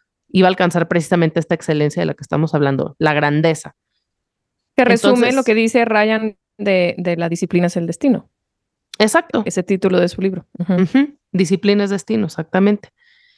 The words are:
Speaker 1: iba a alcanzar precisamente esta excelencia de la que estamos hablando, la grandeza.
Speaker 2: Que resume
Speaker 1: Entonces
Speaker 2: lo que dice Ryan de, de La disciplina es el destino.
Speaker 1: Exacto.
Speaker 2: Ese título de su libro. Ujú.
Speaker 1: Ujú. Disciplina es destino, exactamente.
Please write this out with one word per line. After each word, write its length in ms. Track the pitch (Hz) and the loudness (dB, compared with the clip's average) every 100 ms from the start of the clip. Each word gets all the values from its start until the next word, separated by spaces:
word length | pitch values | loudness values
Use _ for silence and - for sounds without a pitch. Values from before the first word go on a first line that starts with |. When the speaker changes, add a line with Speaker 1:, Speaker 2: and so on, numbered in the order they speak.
| _ _ _ | _ _ _
Speaker 1:
iba 200 | 185 185 | 2 2
a 20 | |
alcanzar 380 | 185 180 175 165 | 2 0 0 -2
precisamente 520 | 175 156 175 165 165 | -2 0 0 2 -2
esta 140 | 156 | -4
excelencia 480 | 170 - 151 147 175 | -4 -2 -2 0 -2
de 40 | 165 | -4
la 80 | |
que 80 | 143 | -6
estamos 320 | 143 151 156 | -6 -2 0
hablando, 420 | 151 143 135 - - | 0 0 0 -4 -2
la 160 | 160 | 0
grandeza. 600 | 147 147 147 160 156 - - _ _ _ _ _ _ _ _ _ - | 0 0 2 0 -2 -8 -20 _ _ _ _ _ _ _ _ _ 0
Speaker 2:
Que 80 | |
resume 280 | 226 214 202 | 2 4 4
Speaker 1:
Entonces 200 | 247 240 | 4 2
Speaker 2:
lo 100 | 269 | 0
que 100 | 240 | 2
dice 300 | 220 226 247 | 2 2 2
Ryan 520 | 233 214 214 220 220 - _ _ | 2 0 0 0 -4 -10 _ _
de, 360 | 208 185 175 - | -2 0 0 -2
de 180 | 180 170 | -4 -4
La 120 | 170 | -4
disciplina 380 | 170 180 175 175 | -4 -2 0 0
es 100 | 175 | -2
el 100 | 170 | -6
destino. 420 | 175 285 214 - _ _ _ _ _ _ - | -2 0 0 -4 _ _ _ _ _ _ -2
Speaker 1:
Exacto. 440 | 214 330 339 226 202 | 2 2 0 -4 -4
Speaker 2:
Ese 160 | 185 | -4
título 360 | 180 190 190 180 | -2 -2 0 2
de 100 | 175 | 0
su 120 | - | -2
libro. 260 | 190 185 - - | -6 -6 -12 -10
Ujú. 160 | 175 | -2
Speaker 1:
Ujú. 440 | 180 185 262 285 - _ | 0 2 2 0 -4 _
Disciplina 520 | 185 170 190 202 202 | -2 0 0 2 0
es 60 | 202 | 0
destino, 360 | 196 - 220 185 | -4 -4 -4 -4
exactamente. 640 | - 160 185 196 208 - _ _ _ _ | -6 -4 0 2 0 -6 _ _ _ _